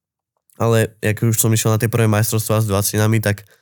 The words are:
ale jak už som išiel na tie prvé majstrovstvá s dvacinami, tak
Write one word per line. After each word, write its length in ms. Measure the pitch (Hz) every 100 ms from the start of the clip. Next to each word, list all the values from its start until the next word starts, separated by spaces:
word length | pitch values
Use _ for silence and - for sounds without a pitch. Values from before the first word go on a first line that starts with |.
| _ _ _ _ _ -
ale 380 | 117 113 113 -
jak 180 | 107 104
už 160 | 117 107
som 140 | 113
išiel 220 | 110 113
na 60 | 107
tie 100 | 113
prvé 180 | 113 110
majstrovstvá 540 | 104 110 110 - 110
s 80 | 110
dvacinami, 500 | 98 101 104 107 110
tak 280 | 104 101 - _